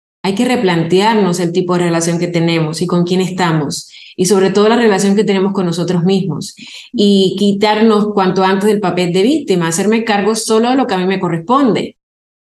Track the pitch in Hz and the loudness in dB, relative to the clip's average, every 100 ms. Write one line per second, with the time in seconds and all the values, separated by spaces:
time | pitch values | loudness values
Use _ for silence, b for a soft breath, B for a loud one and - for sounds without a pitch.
0 | _ _ 185 202 247 247 185 165 160 185 | _ _ -6 -2 -2 0 0 0 0 2
1 | 202 214 185 175 170 185 180 180 175 165 | 2 2 0 0 -2 -2 -2 0 0 -2
2 | 170 170 175 170 170 165 156 160 175 175 | -2 -2 -2 -2 0 0 -2 -4 -2 -2
3 | 175 185 180 185 175 160 143 - - B | 0 0 -2 -2 -2 0 -2 -8 -14 B
4 | B B 185 190 190 202 214 240 226 196 | B B 0 2 2 2 2 4 2 2
5 | 202 202 208 190 196 196 175 170 170 175 | 2 2 0 0 0 -2 -2 -2 -2 0
6 | 180 190 - 143 - - B B B 240 | 2 0 -2 -6 -10 -16 B B B 0
7 | 202 196 185 196 202 196 214 214 226 208 | 2 4 2 0 0 2 0 2 4 2
8 | 208 202 185 185 190 190 214 208 202 180 | 0 0 0 0 0 0 0 0 -2 -2
9 | 180 180 220 311 - 180 165 165 202 233 | -2 0 2 0 0 0 0 -2 0 0
10 | 233 202 196 226 - 220 233 262 247 185 | 0 0 0 -2 0 0 2 0 0 -2
11 | 185 185 175 165 165 269 254 165 - - | -2 -2 -2 -4 0 2 2 0 -4 -12
12 | _ _ _ _ _ | _ _ _ _ _